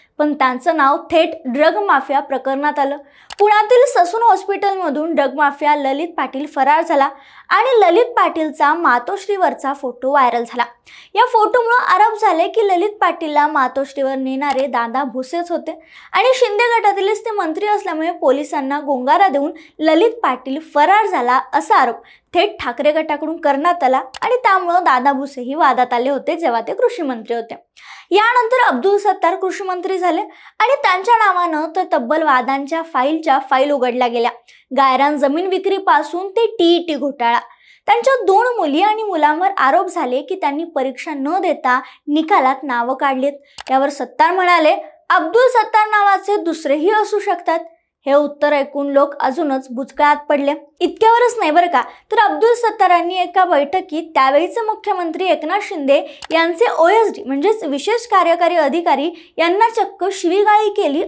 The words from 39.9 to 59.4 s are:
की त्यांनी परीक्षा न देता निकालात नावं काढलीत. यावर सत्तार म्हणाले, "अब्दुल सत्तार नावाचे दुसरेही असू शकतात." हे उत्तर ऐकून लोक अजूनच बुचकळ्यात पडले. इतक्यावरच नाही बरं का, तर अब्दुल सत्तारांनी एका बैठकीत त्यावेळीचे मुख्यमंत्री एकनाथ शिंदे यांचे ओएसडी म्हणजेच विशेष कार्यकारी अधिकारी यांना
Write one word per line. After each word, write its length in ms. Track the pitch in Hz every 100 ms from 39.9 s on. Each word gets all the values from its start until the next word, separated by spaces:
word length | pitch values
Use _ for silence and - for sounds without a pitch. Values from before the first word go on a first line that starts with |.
| 339 254 254
की 140 | 294 381
त्यांनी 280 | 294 285
परीक्षा 480 | 339 285 262 262 330
न 280 | 285 277 381
देता 400 | 359 247 254 254 - - 294
निकालात 480 | 302 311 370 262 269
नावं 300 | 285 240 240
काढलीत. 400 | 302 285 262 277 285 _ - -
यावर 180 | 262 277
सत्तार 420 | 285 247 - 330
म्हणाले, 460 | 370 359 339 302 - - _ -
"अब्दुल 380 | 349 320 453 508
सत्तार 400 | 480 440 427 427
नावाचे 480 | 427 403 381 392 415
दुसरेही 540 | 330 294 277 294 359
असू 300 | 427 415 415
शकतात." 400 | 403 349 349 330 - _ _ _ 277
हे 80 |
उत्तर 400 | 285 285 294 294
ऐकून 380 | 285 269 285 285
लोक 240 | 277 294 -
अजूनच 480 | 262 262 294 262 262
बुचकळ्यात 440 | 240 269 - 294 294 294
पडले. 240 | 294 277 302 - -
इतक्यावरच 560 | 302 - 440 466 480 453
नाही 120 | 320
बरं 160 | 330 349
का, 140 | 262
तर 360 | - - - 440
अब्दुल 360 | 415 302 453
सत्तारांनी 640 | 466 440 440 359 349 339 370
एका 300 | 349 381 359
बैठकीत 580 | 294 285 370 370 302
त्यावेळीचे 580 | 330 294 269 294 339 466
मुख्यमंत्री 640 | 440 453 403 381 339 320 370
एकनाथ 340 | 311 311 403
शिंदे 400 | - 349 277 294 - - -
यांचे 340 | 320 330 330 494 -
ओएसडी 460 | 330 453 403 -
म्हणजेच 400 | 247 277 370 427
विशेष 420 | 302 277 392 453 466
कार्यकारी 500 | 381 339 339 339 349
अधिकारी 760 | 277 330 339 277 330 - -
यांना 320 | -